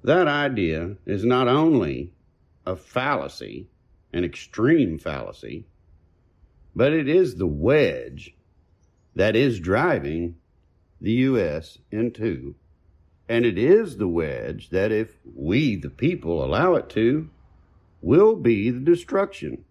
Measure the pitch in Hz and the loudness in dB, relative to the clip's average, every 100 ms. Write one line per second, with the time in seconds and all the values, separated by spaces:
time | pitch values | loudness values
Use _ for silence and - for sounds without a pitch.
0 | - 175 160 147 143 117 85 78 85 101 | 2 2 2 0 -2 -2 -2 -2 -6 -10
1 | - 98 113 127 123 139 160 139 80 65 | -8 -2 0 2 2 4 4 2 0 -6
2 | 82 _ _ _ _ _ - 92 _ 123 | -10 _ _ _ _ _ -10 -10 _ -4
3 | 135 127 69 - 55 55 - _ _ _ | -2 -4 -6 -12 -14 -14 -16 _ _ _
4 | _ 85 87 - - - 120 165 104 78 | _ -4 -4 -6 -12 0 4 4 2 -2
5 | 85 69 50 - 57 65 - _ _ - | -8 -8 -10 -14 -14 -14 -16 _ _ -20
6 | _ _ _ _ _ _ - - 135 160 | _ _ _ _ _ _ -14 0 2 2
7 | 139 170 185 80 90 73 95 151 107 65 | 2 2 2 0 -4 0 2 4 2 -2
8 | 57 65 - _ _ _ _ _ _ _ | -12 -16 -20 _ _ _ _ _ _ _
9 | _ - 104 107 139 104 82 107 170 151 | _ -2 2 4 2 0 0 0 2 0
10 | 71 80 87 85 _ _ _ _ _ _ | -2 -4 -6 -8 _ _ _ _ _ _
11 | 98 120 131 127 85 76 - - _ 107 | -2 2 2 2 0 -4 -10 -20 _ -4
12 | 120 113 110 65 67 - _ _ _ _ | -4 -4 -6 -4 -10 -16 _ _ _ _
13 | _ _ - 117 120 92 131 208 208 117 | _ _ -4 0 0 0 4 4 2 -4
14 | 98 85 78 62 57 - - 92 104 110 | -2 -2 -4 -6 -8 -12 -4 -2 0 0
15 | 110 _ - - 76 113 147 95 76 - | -4 _ -20 -10 -2 0 0 -2 -8 -2
16 | 151 185 80 82 67 95 113 - - 104 | -2 -2 -4 -2 0 0 2 0 -2 0
17 | 113 151 160 _ _ - _ _ _ _ | 2 0 -4 _ _ -20 _ _ _ _
18 | 82 147 220 214 120 107 110 123 143 170 | 4 6 6 6 2 2 0 0 2 2
19 | - 196 196 - 71 - _ | 0 -2 -2 -6 -12 -12 _